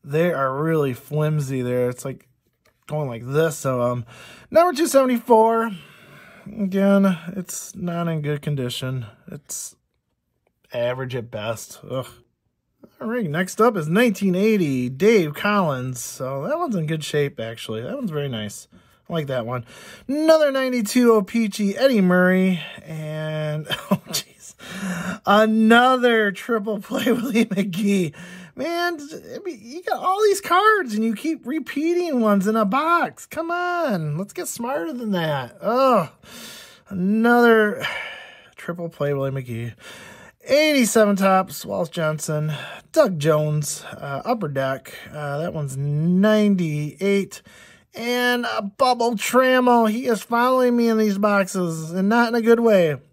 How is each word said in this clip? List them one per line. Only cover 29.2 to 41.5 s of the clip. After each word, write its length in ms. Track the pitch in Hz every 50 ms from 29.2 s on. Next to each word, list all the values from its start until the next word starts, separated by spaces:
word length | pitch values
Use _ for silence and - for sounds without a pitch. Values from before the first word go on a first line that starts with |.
| - - - - 415
mean, 140 | 370 311 214 202
you 200 | 233 262 339 359
got 200 | - 392 254 -
all 200 | 359 381 403 427
these 180 | 415 392 -
cards, 540 | - - 339 370 415 440 440 415 349 247 208
and 80 | 214 220
you 120 | 226 220
keep 320 | 196 - 320 320 - -
repeating 760 | 233 277 320 254 - - 277 302 330 349 349 349 339 294 247
ones 260 | 226 214 202 202 185
in 100 | 208 220
a 80 | 226 214
box. 600 | 196 196 269 302 320 339 349 285 160 - - -
Come 240 | _ - 302 330 330
on. 680 | 339 349 359 359 349 349 330 277 214 175 160 151 147 160
Let's 140 | 196 208 -
get 160 | - 349 -
smarter 440 | - - 233 240 277 302 339 330 294
than 200 | 240 247 214 196
that. 440 | 180 165 156 147 139 127 117 - -
Ugh. 500 | 156 185 233 247 269 262 247 208 165 139 - _ _ - - - - - - - - - - - _ -
Another 960 | 196 185 180 190 208 220 226 240 240 240 240 233 226 220 214 208 202 - - - - - - - - -
<sighs> 360 | - - - - - - _
triple 340 | - - - 170 175 170 165
play 220 | - - 147 143 143
Willie 180 | 139 135 135
McGee. 440 | 135 135 127 120 117 113 117 120 - _ - - - - - - - - - - _ _ -
Eighty-seven 720 | - - 294 311 311 294 277 240 202 - 226 214 202 202
Topps, 500 | 185 196 196 190 190 190 190